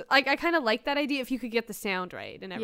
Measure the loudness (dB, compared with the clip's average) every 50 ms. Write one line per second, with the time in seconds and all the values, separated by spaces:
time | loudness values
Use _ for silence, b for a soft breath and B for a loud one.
0 | 0 4 4 4 6 4 2 2 2 2 2 4 4 2 0 0 0 0 0 0
1 | 0 0 0 -2 -2 -2 -4 -4 -4 -2 -2 -2 -2 -4 -6 -6 -4 -2 -2 -2
2 | -2 -4 -8 -10 -10 -10 -12 -12 -12 -10 -8 -6